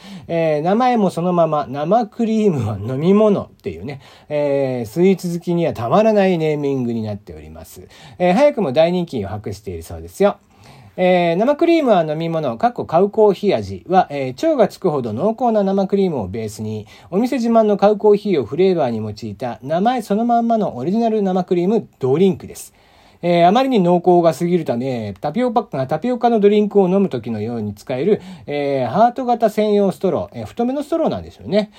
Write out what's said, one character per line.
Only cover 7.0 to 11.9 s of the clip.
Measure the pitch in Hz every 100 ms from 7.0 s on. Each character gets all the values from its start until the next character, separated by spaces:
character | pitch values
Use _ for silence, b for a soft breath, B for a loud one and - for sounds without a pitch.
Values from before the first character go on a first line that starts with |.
な | 110 101
っ |
て | -
お | 78
り | 76
ま | 78 -
す。 | - - B B B
え | 180
ー、 | 190
早 | 294
く | 285
も | 160
大 | 135 170
人 | 180 170
気 | 127 95
を |
博 | 98 117
し | 101
て | -
い | 82
る |
そ | 82 85
う |
で | 82
す | -
よ。 | 202 - _ B B B B -
え | 180 180 170
ー、 | 170
生 | 240 294
ク | 339
リ | 330
ー |
ム |
は | 262